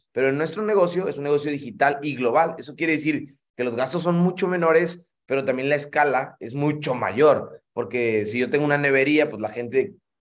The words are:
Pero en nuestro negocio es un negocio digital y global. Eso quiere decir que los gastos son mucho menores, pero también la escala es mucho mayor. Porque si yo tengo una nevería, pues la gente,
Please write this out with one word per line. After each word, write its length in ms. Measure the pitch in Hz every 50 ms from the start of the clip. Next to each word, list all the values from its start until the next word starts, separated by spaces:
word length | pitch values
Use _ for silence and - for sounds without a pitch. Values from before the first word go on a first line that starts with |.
| _ _
Pero 180 | _ 127 131 135
en 80 | 135
nuestro 260 | 143 160 156 - 208 214
negocio 440 | 208 214 202 175 175 - 180 185
es 100 | 185 139
un 60 | 143 143
negocio 280 | 147 147 143 147 151
digital 480 | 147 139 143 120 104 - 139 143 143 139
y 140 | 143 151 135
global. 400 | 120 127 117 117 151 165 165 165
Eso 180 | - 127 151 131
quiere 180 | - 165 160 156
decir 440 | 147 - 156 151 127 - - _ _ _ _ _
que 80 | - 123
los 120 | 123 113
gastos 280 | 117 131 - 170 175 160
son 120 | 175 175
mucho 320 | 170 175 180 180 180 196
menores, 540 | 180 180 175 170 165 160 165 175 170 - - _ _ _ _ _
pero 200 | _ 131 135 123
también 240 | 131 127 131 135 143
la 60 | 147
escala 600 | 143 143 147 - 151 147 147 127 127 139 143 - _
es 140 | - 117 123
mucho 400 | 143 147 151 147 151 147 143 123
mayor. 640 | 117 107 95 98 117 151 151 127 110 - - - - _ _ _
Porque 520 | - 120 - - 123 120 117 110 107 104
si 140 | 107 113 123
yo 100 | 123 110
tengo 160 | 143 143 147
una 120 | 143 143
nevería, 520 | 143 143 143 135 135 135 143 151 151 151 -
pues 120 | 113 101
la 80 | 107 104
gente, 460 | - 120 120 120 123 131 - - - _ _ _ _ _